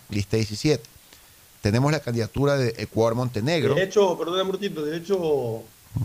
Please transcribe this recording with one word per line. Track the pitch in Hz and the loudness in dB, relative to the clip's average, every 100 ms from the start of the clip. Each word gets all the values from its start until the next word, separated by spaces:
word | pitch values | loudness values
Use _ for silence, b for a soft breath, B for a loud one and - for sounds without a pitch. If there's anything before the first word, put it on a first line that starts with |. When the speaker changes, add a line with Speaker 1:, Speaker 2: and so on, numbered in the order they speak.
| - | -8
Speaker 1:
lista | 104 98 113 | -4 -2 0
diecisiete. | 107 104 151 139 - - - B B B B - | -2 -2 0 0 -2 -20 -20 B B B B -4
Tenemos | 104 113 139 | 0 2 2
la | 151 | 0
candidatura | - 117 107 127 139 139 | -2 -2 -2 0 0 2
de | 120 - | 0 -2
Ecuador | 104 110 113 117 | -4 2 2 2
Montenegro. | 127 113 123 233 220 | -2 -2 0 2 2
Speaker 2:
De | 156 | 2
hecho, | 190 208 190 165 | 2 4 2 2
perdón, | 165 185 | -2 -2
Amortito, | 190 190 202 156 | -2 -2 -4 -4
de | 151 165 | -4 -6
hecho, | 165 190 160 143 120 113 - - - - | -2 -2 0 0 -2 -6 -10 -20 -8 -6